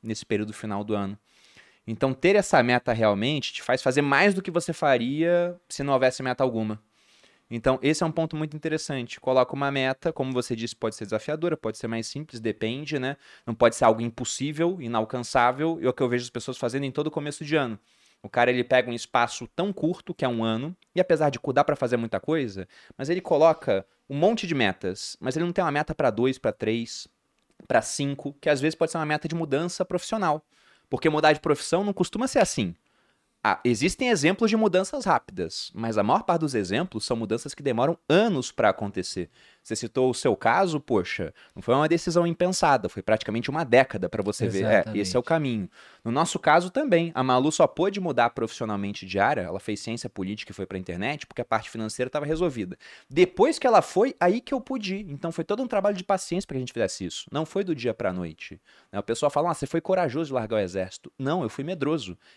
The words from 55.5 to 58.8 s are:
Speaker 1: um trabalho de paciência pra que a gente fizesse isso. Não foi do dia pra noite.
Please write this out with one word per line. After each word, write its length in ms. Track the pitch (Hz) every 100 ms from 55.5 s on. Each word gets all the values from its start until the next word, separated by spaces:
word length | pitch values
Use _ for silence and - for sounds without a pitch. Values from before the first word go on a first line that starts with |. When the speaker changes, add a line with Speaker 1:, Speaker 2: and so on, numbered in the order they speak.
| 208
Speaker 1:
um 40 | 240
trabalho 280 | 208 202 196
de 80 |
paciência 420 | 185 190 - 170 -
pra 80 |
que 40 | 135
a 20 |
gente 120 | 127
fizesse 320 | 117 101 - 90
isso. 200 | - -
Não 120 | 139 160
foi 160 | 190
do 100 | 185
dia 180 | 147 117
pra 180 | 110 101
noite. 480 | 90 85 76 - 80 _ _